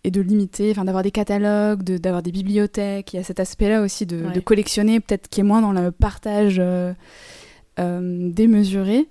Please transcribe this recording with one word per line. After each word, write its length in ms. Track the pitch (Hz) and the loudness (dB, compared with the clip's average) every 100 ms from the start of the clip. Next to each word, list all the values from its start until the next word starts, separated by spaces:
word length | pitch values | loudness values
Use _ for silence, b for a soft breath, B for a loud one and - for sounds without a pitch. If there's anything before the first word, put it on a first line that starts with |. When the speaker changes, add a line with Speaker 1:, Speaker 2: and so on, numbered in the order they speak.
Speaker 1:
et 60 | 185 | -2
de 100 | 190 | 0
limiter, 520 | 185 208 190 - 214 | 2 0 0 -2 -2
'fin, 100 | 202 | 0
d'avoir 180 | 185 190 | -2 -2
des 60 | 196 | -2
catalogues, 680 | 214 208 202 208 208 208 202 | -2 -2 0 0 2 0 -2
de, 140 | 185 180 | -2 -2
d'avoir 240 | 185 175 | -2 -2
des 100 | 175 | -4
bibliothèques. 800 | 185 190 208 208 214 202 196 196 | -4 -2 0 0 -2 -6 -6 -8
Il 40 | 185 | -10
y 40 | |
a 20 | |
cet 160 | 190 185 | -6 -6
aspect-là 420 | 185 - 208 220 | -4 0 0 2
aussi 220 | 202 - 185 | 0 -4 -6
de, 180 | 170 | -4
Speaker 2:
Ouais. 80 | 170 | -4
Speaker 1:
de 80 | 180 | -2
collectionner, 580 | 185 214 208 208 214 226 | 2 2 2 0 2 2
peut-être 280 | - 196 - | 0 -4 -4
qui 120 | - | 0
est 40 | |
moins 160 | 202 220 | 4 4
dans 120 | 214 | 4
le 180 | 190 175 | 2 0
partage, 640 | 175 208 - 214 208 208 185 | 0 -2 -2 -2 2 2 2
euh, 340 | 180 180 180 180 B B B B B B B - | 0 0 -4 -8 B B B B B B B -6
euh, 520 | 175 175 180 175 180 | -4 -4 -4 -4 -4
démesuré. 760 | 175 233 208 196 196 190 240 311 | 2 4 4 2 0 0 0 0